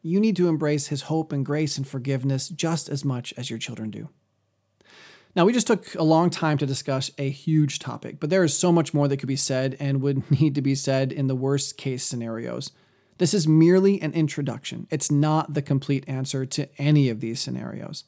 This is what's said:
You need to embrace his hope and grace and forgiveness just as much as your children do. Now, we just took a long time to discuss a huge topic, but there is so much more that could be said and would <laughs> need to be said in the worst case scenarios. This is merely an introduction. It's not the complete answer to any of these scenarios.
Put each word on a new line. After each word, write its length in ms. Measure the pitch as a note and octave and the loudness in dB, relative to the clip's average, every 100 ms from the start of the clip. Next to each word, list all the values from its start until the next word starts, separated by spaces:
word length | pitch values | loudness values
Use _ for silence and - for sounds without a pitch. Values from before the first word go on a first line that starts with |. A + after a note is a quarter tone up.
You 200 | E3 F#3 | 0 2
need 160 | A3 F3+ | 2 2
to 120 | F3+ | 2
embrace 380 | D#3 D3+ D3 C#3 | 2 0 0 -2
his 160 | C#3+ | -6
hope 300 | - D#3+ D#3+ | -2 -2 -2
and 120 | C#3+ | -4
grace 320 | C3+ C#3+ D#3 C#3+ | -2 -2 -2 -4
and 100 | C3+ | -6
forgiveness 600 | C#3 A#2+ C3+ C3+ C3+ - | -6 -4 -2 0 -2 -4
just 400 | D#3+ E3+ E3 - | -4 -2 -2 -4
as 160 | C#3+ | -4
much 300 | C#3+ B2 A#2+ - | -4 -4 -8 -10
as 140 | B2 | -8
your 80 | A2+ | -8
children 320 | - A2+ A2 | -8 -8 -8
do. 200 | G#2 A2 _ _ _ _ _ _ _ _ - - - _ - | -10 -14 _ _ _ _ _ _ _ _ -20 -20 -20 _ 2
Now, 80 | |
we 80 | F3 | 4
just 160 | B3 - | 4 2
took 260 | G#3+ - | 0 0
a 80 | - | 0
long 260 | D#3+ D#3+ F3 | 4 6 4
time 300 | - D#3+ D3 | 2 0 0
to 80 | C#3 | 0
discuss 460 | C3+ - C3+ C3+ - | -4 -2 -4 -4 -6
a 140 | C#3 | -6
huge 480 | C3+ - D#3 D3 - | -4 0 2 2 -2
topic, 400 | - A#2 - - | -8 -10 -12 -8
but 120 | D3+ | 0
there 120 | F#3 | 4
is 140 | F3 - | 4 4
so 160 | F3+ | 4
much 200 | E3+ D3+ | 4 4
more 140 | D3+ C#3+ | 2 2
that 120 | C3+ | 0
could 100 | C3+ | -2
be 80 | C3+ | -4
said 400 | - C3 C3 C3 | -2 0 -2 -2
and 240 | C#3+ C#3 | -2 0
would 260 | C3+ C#3 - | 0 -2 0
<laughs> 100 | C#3 | 4
need 160 | D#3 C#3 | 4 2
to 60 | |
be 120 | C3+ | 0
said 380 | C#3 - C3+ C3+ | 0 0 0 0
in 160 | - C3+ | 0 -2
the 80 | C3 | 0
worst 400 | C3+ C#3+ C#3 - | 0 0 -2 -6
case 260 | C3+ B2 | -6 -6
scenarios. 680 | - B2 A#2 A2+ A#2 A#2+ C#3 _ _ _ _ _ | -6 -6 -6 -6 -6 -8 -10 _ _ _ _ _
This 160 | F3+ | 2
is 120 | G#3 D#3 | 2 4
merely 540 | D#3 E3 F#3 G3 G3+ | 6 8 6 6 2
an 100 | D#3 | -2
introduction. 760 | E3 D#3 - C#3+ B2 - A#2 - | -2 -2 -2 -6 -6 -10 -12 -6
It's 200 | D3+ - | -4 0
not 440 | C#3+ D3+ D#3 - | 2 4 2 0
the 80 | D3 | -4
complete 420 | C#3 C#3 C3+ C3+ C3+ | 0 -2 0 -4 -2
answer 380 | C3 C3 C3+ C3 | -8 -6 -6 -4
to 220 | - C#3+ - | -6 -6 -2
any 300 | C#3+ D3+ C#3 | 4 4 4
of 120 | A2 | 0
these 180 | A2+ A#2 | -6 -6
scenarios. 680 | - B2 B2 A2 - - | -6 -8 -8 -10 -12 -14